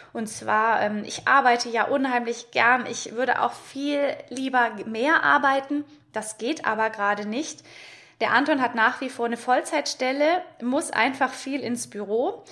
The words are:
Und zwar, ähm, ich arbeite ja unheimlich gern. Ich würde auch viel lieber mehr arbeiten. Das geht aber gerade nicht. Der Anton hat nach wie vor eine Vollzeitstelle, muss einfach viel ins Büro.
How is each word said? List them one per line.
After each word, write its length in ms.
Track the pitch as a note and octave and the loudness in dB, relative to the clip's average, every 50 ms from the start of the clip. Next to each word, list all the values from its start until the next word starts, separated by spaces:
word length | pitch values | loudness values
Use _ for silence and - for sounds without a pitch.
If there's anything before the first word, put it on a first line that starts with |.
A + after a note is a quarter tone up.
| - - _ | -20 -14 _
Und 140 | A#3 A3+ G#3+ | -8 -8 -8
zwar, 540 | - - A3 G#3+ G#3+ G#3+ A3 A3+ A3+ - | -10 -8 -4 0 0 2 4 4 2 2
ähm, 220 | - G#3 G#3 G#3 G#3 | 2 0 -2 -4 -6
ich 220 | - - - - - | -8 -10 -4 2 4
arbeite 420 | B3+ C#4 B3 B3 A#3+ A#3+ A#3+ A#3+ | 4 6 6 6 4 4 0 -2
ja 160 | A3+ A3+ G#3 | 0 0 0
unheimlich 640 | - C4+ C#4 C4+ C4 B3 B3 A#3+ A3+ A#3+ - - - | 2 2 0 2 2 0 0 -2 -2 -6 -6 -10 -4
gern. 340 | - B3+ A3+ A#3 B3 B3 A#3 | 0 4 6 6 4 4 2
Ich 300 | - A#3 - - - G#3+ | -4 -8 -8 -8 -8 -4
würde 260 | A3+ B3+ B3+ - - | -4 -2 0 0 0
auch 120 | - A#3+ - | 0 -2 -2
viel 600 | - - - - C4+ C#4 C#4+ D4 C#4+ C#4+ C#4 - - - - | -6 -16 -14 -10 -6 -4 -2 0 0 0 -2 -2 -6 -10 -12
lieber 420 | B3 C4+ C4 C4 C4 B3 A#3 A3+ A3 G3 D#3+ | -8 -6 -6 -2 2 2 2 2 0 -6 -10
mehr 380 | A3+ A3 A3 A#3+ D4 E4 - - | -8 -4 -2 0 2 2 2 4
arbeiten. 640 | - C#4 C#4+ C4+ C#4 C4+ C#4 C4+ - D4 D4 D4 - - - _ _ - | 4 4 4 4 4 2 2 0 -2 -6 -6 -6 -8 -16 -20 _ _ -10
Das 240 | - G#3+ - - - | -8 -8 -8 -10 -8
geht 280 | G#3+ B3 D#4+ - - | -6 -6 -4 -2 -2
aber 240 | - A3 G#3+ A3 A3 | -2 0 0 0 -2
gerade 380 | A3 - G3+ G3+ G#3 G3+ G#3 G#3 | 0 -2 0 0 0 -2 -4 -6
nicht. 360 | G#3+ B3+ D#4+ - - - - - - - - - - - - - _ _ | -4 -6 -6 -6 -10 -16 -20 -20 -20 -20 -20 -20 -20 -20 -20 -20 _ _
Der 120 | A3+ - | 0 2
Anton 300 | - A#3+ C#4+ D4 D#4 C4+ | 4 4 4 4 2 2
hat 140 | B3+ A#3 B3 | 2 0 2
nach 240 | A#3 A3 A#3 B3 - | 2 2 2 2 0
wie 100 | C#4 B3+ | -6 -8
vor 180 | - - A#3 A#3 | -4 -4 -2 -2
eine 100 | A#3 A#3 | -2 -4
Vollzeitstelle, 1040 | - - B3 C#4+ - - - D4 C#4+ - - - B3+ B3+ C4 C#4+ D4 D#4 F4 F#4 F4+ - - - | 0 2 2 2 2 0 -2 -2 -2 -2 -4 -2 -2 -2 0 2 2 4 4 2 -2 -6 -12 -8
muss 300 | A#3 A#3+ B3+ D4 E4 - | -4 -2 0 0 -2 0
einfach 400 | - - A3 C4+ C4 - C#4 B3+ | 0 2 2 2 2 0 -2 -2
viel 300 | - - - C4+ C4+ C#4+ | -2 -6 -8 -6 -6 -4
ins 280 | - A3 A#3+ A#3+ - - | -2 -4 -4 -4 -6 -10
Büro. 540 | - G#3 G#3 F#3+ G#3 A3+ C4 F#4 A#4 A#4 - - | -10 -10 -6 -2 0 0 0 0 -2 -6 -12 -20